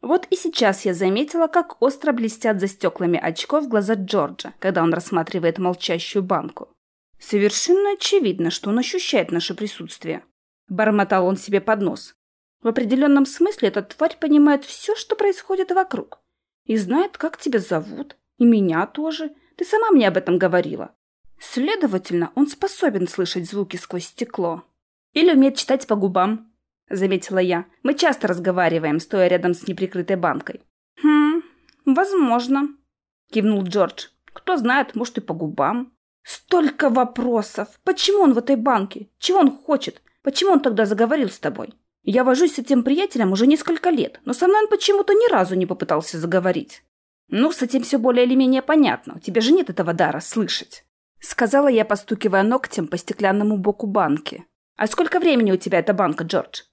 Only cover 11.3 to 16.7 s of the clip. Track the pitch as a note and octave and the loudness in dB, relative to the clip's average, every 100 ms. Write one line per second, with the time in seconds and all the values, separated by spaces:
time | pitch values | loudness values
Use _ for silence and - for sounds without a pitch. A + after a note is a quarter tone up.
11.3 | F#3+ - G3 G3 A3 F#3+ - - _ _ | -2 0 -2 0 0 0 -4 -12 _ _
12.3 | _ _ _ A#3 A#3 A#3 C4 C#4+ C#4 C4+ | _ _ _ -2 -2 0 2 4 4 2
13.3 | - F4+ G#4 G#3 - G3 - D#4+ - D#4 | 2 0 0 -2 -2 -8 -2 -2 -2 2
14.3 | D4 D4 C#4+ C#4+ - - A4+ - G#4+ G#4 | 6 6 4 -2 -10 -6 -6 -4 -2 0
15.3 | F#4 - F#4+ F#4+ F4+ F#4 - - - _ | -2 -4 -4 0 0 -2 -6 -10 -18 _
16.3 | _ _ _ _ | _ _ _ _